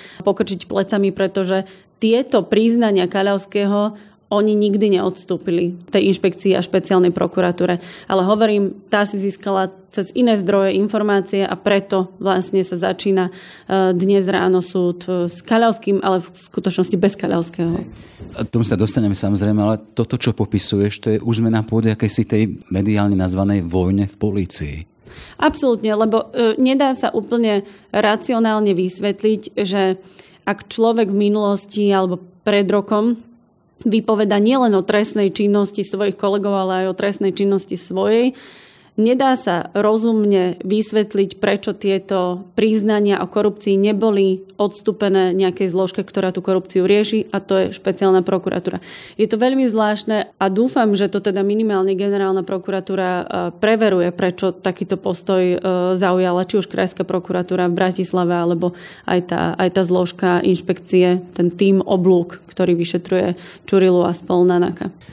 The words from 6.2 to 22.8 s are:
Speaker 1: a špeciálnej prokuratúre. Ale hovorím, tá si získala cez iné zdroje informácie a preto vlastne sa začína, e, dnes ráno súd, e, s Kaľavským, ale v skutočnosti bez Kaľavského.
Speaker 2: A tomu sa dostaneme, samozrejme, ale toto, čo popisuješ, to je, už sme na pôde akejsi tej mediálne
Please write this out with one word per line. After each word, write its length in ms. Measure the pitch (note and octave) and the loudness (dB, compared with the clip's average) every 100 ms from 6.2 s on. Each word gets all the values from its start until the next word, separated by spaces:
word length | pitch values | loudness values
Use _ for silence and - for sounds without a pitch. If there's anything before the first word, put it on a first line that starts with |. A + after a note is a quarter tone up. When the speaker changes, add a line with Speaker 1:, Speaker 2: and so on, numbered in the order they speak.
| F#3+ - G3 F#3 | 0 0 0 0
Speaker 1:
a 80 | |
špeciálnej 480 | F3 F#3+ - F#3 F3+ | 0 -2 0 2 2
prokuratúre. 720 | F3 F3+ F#3+ F3+ F3+ F3+ F3 - - - | 2 -2 0 -2 0 -2 -2 -6 -16 -2
Ale 160 | F#3+ | 0
hovorím, 480 | F#3 G#3+ A3 G#3 G3 - - | 2 2 2 2 -2 -4 -2
tá 160 | G#3 | 0
si 160 | G3+ G3+ | 0 -2
získala 480 | G3 F#3 G3 F#3+ F#3 - - | -4 -6 -2 -2 -2 -6 -10
cez 160 | - F#3+ B3+ | -8 -4 0
iné 240 | A#3+ G#3+ | 2 2
zdroje 320 | F3+ G3+ F#3+ F#3+ | 2 2 2 2
informácie 640 | G#3 G#3+ G#3 G3 F#3+ G3 | 0 0 0 0 0 -2
a 80 | G3 | -2
preto 640 | F#3 G#3 G3 G3+ F#3+ F#3 - | -2 0 0 0 -2 -2 -4
vlastne 480 | F#3+ F3+ F3+ F#3+ | -2 0 0 -2
sa 160 | F3+ F3 | -2 -2
začína, 480 | F#3+ F#3 G3+ F#3+ F3+ | -4 -2 0 0 -2
e, 40 | - - - - F#3+ F#3 | -8 -20 -18 -2 0 2
dnes 320 | F3+ F#3+ G3+ | 2 2 2
ráno 400 | F#3 F#3+ F#3 F3+ | 2 0 2 2
súd, 400 | F3+ F#3+ F3 F3 | 0 -2 -2 -4
e, 240 | - F3+ F3 | -4 -4 -4
s 160 | F3 | -6
Kaľavským, 560 | - A3+ A3+ A3 - G3 | -2 2 2 0 -2 -2
ale 240 | G3 F#3 | 0 -2
v 80 | F3 | -4
skutočnosti 640 | - - - F#3+ F3 F#3 F3+ | -16 -10 -4 -4 -2 0 2
bez 160 | G3 G3 | 2 0
Kaľavského. 640 | F3+ F3 E3+ - E3+ - - - - - - | -4 -2 -4 -4 -2 -2 -6 -16 -20 -20 -16
Speaker 2:
A 160 | - A2+ | -10 -4
tomu 160 | A#2 | -2
sa 160 | G#2+ G2+ | 0 2
dostaneme, 320 | G#2+ B2+ G#2 | 0 0 0
samozrejme, 480 | G2 G2 G2+ G2+ G#2 | 0 0 0 0 2
ale 160 | G#2 A2 - | 2 -2 -6
toto, 240 | - A2+ A#2+ | -6 -4 -2
čo 160 | B2 | -2
popisuješ, 600 | G#2+ G#2 G2+ - G2+ G#2 - | -2 -2 0 0 0 0 -2
to 120 | A2+ | -2
je, 60 | G#2+ | -2
už 240 | A2+ A2 | 0 0
sme 80 | A2+ | 2
na 80 | A2 | 0
pôde 320 | A2 A2 A2 | 0 0 0
akejsi 320 | G#2+ A2 - | 0 0 0
tej 180 | G#2+ G#2+ G#2+ - - | 2 0 0 -4 -4
mediálne 400 | F#2+ | -2